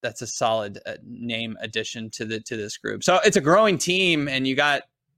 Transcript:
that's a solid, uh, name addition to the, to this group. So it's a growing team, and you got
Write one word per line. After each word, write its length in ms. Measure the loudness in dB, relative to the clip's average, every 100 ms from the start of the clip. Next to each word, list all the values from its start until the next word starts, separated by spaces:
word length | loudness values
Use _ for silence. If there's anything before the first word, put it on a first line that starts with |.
that's 220 | -8 -8
a 60 | -10
solid, 500 | -2 0 0 -2 -8 -12
uh, 80 | -14
name 540 | -14 -10 -6 -4 -6 -8
addition 480 | -8 -6 -6 -8 -10
to 140 | -8
the, 140 | -6 -6
to 180 | -6 -8
this 200 | -8 -8
group. 240 | -6 -2
So 160 | 2 4
it's 120 | 6 4
a 40 |
growing 380 | 4 6 6 2
team, 500 | 0 2 2 2 0
and 180 | 0 0
you 80 |
got 280 | 2 2 2 -2 _ _